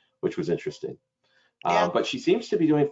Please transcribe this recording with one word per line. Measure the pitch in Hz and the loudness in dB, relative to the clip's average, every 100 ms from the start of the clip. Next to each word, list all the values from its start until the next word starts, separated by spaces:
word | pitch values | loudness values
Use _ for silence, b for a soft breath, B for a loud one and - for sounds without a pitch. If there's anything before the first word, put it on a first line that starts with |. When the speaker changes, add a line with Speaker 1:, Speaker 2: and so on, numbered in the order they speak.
| _ _ | _ _
Speaker 1:
which | - - | -4 -2
was | 80 | -2
interesting. | 82 - - - - _ _ _ _ _ _ - | -4 -4 -8 -10 -12 _ _ _ _ _ _ 0
Speaker 2:
Yeah. | - | 2
Speaker 1:
Um, | 180 | 2
but | - - | 0 -2
she | - | -2
seems | 160 226 - | 0 0 0
to | 196 | 0
be | 156 | 4
doing | 151 143 | 4 2